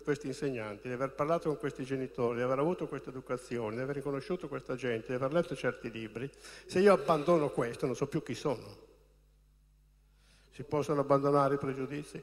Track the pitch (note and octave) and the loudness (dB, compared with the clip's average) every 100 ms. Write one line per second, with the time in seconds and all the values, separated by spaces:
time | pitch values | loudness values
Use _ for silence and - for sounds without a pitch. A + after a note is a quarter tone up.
0 | - C#3 C3+ C3 C#3+ B2 G#2+ G2+ B2+ B2 | -2 -2 -2 -4 -4 -2 -6 -8 -6 -4
1 | C3+ - D3 E3+ E3 C#3+ C#3+ - C3 C3+ | -2 0 0 2 0 -2 -4 -6 -4 -4
2 | B2+ - A#2 A#2 B2 C3+ D3+ F3+ D3+ C3 | -4 -2 0 2 0 2 0 0 -4 -6
3 | C3+ C3 - B2 - A#2+ G#2+ A#2 C3 C#3+ | -8 -10 -6 -6 -4 -4 -2 -2 -4 -4
4 | C#3+ C#3 C3+ F3+ D3 C3 - B2+ B2+ A2+ | -4 -4 -4 -6 -4 -6 -6 -4 0 -2
5 | A2 B2+ C3+ E3 E3 C#3 B2+ - A#2 A2+ | -2 -2 2 2 0 0 -2 -2 -6 -8
6 | A2 A2+ C3+ - - - - F3+ G3+ F#3 | -8 -8 -10 -12 -20 -18 -2 6 8 8
7 | - D#3 C#3+ E3+ C#3+ - A#2+ A#2 C#3 A#2+ | 6 4 6 4 4 0 -2 -2 -2 -2
8 | C#3+ D#3+ - A#2+ D3+ A2+ - - - - | -2 -2 -4 -4 -2 -4 -6 -18 -20 -20
9 | _ _ _ _ _ _ _ _ _ _ | _ _ _ _ _ _ _ _ _ _
10 | _ _ _ _ _ - C3 D3 C#3 D3 | _ _ _ _ _ -14 -4 0 2 2
11 | C3+ C#3 C#3+ C#3+ C#3 C#3 C3+ C3 B2+ D3 | 6 6 6 6 6 2 0 -4 -4 -6
12 | D3 D#3+ | -8 -12